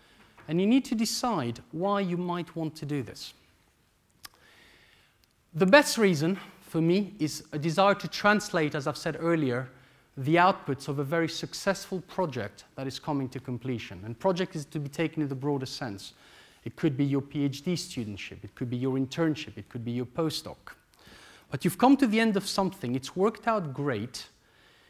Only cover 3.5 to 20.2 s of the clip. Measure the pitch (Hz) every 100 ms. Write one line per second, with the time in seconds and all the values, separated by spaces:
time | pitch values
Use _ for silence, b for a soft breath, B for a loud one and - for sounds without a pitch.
3.5 | _ _ _ _ _ _ _ - b b
4.5 | b b b b b b b _ _ _
5.5 | 160 190 285 294 233 196 147 165 190 B
6.5 | B - 160 165 190 190 - 151 - -
7.5 | 151 165 160 196 196 165 - 208 208 -
8.5 | 175 151 151 147 - 165 147 165 165 131
9.5 | 123 131 b b b b 139 135 170 185
10.5 | 185 - 131 - 143 139 170 160 - 156
11.5 | - 196 185 - 185 - - 170 120 101
12.5 | - - - 135 127 165 143 131 127 -
13.5 | 120 131 113 - 92 110 120 190 180 180
14.5 | 160 139 156 143 - 160 160 143 131 147
15.5 | 139 127 - 123 98 - b b b b
16.5 | b 120 - 160 131 143 139 139 147 143
17.5 | 131 180 175 - 127 104 98 - - 104
18.5 | - 123 123 131 135 131 165 160 139 104
19.5 | 104 - 123 117 123 120 -